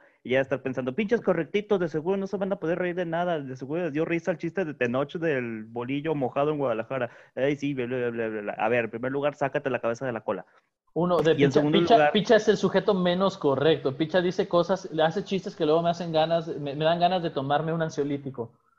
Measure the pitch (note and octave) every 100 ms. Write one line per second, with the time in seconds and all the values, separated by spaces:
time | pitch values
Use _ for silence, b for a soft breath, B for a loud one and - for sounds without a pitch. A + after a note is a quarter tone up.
0 | b b A2+ C3 C3+ C3 C3 B2+ B2+ C3
1 | G#3 A3+ G3 E3 D3 G#3 G#3 G3 E3+ D#3
2 | E3 G3 F#3+ G3+ F#3+ G3 D#3+ F3 F3+ F3
3 | E3+ E3 F3+ D#3+ C3+ C3 C3 E3 E3+ C#3+
4 | E3 E3+ F#3+ E3+ E3 G3 D#3+ C#3+ B2 B2+
5 | D3 F3+ D#3+ C3 A#2 A2 A2 A#2 A#2+ C#3+
6 | D#3+ D3+ B2 C#3+ D3 D3+ C3 A2 A2+ C3+
7 | A#2+ B B B2 C#3 C#3+ C#3 C3 A#2+ B2+
8 | A#2+ A#2 A2+ A2 G#2 G2+ A2 A#2+ A2+ A#2
9 | B2+ C#3 C#3+ C#3+ C#3 D3 C#3 A#2+ A#2 A#2
10 | C3 A2+ - F#2+ b b b _ _ D#3
11 | F3 E3+ D#3 D3 C#3+ D3 D3 E3 E3+ E3+
12 | D3 G#3+ - G#3+ A3 G3 F#3+ F#3+ G3+ F#3
13 | F3+ F3+ F#3+ - C#3+ C3+ D3+ A#3 C#3 C3+
14 | D#3 F#3 F3+ F3 F3+ F3 E3+ F#3 - D#3
15 | D#3+ F#3+ - F#3+ G3 - D3+ E3 E3+ E3+
16 | E3+ D#3 D#3+ E3+ E3 D3+ C#3+ C#3+ D#3 E3+
17 | F3 F#3 E3 C#3+ C3+ D3 D#3+ E3 D#3+ D3+
18 | C#3+ C#3+ C#3 B2 A#2 _ _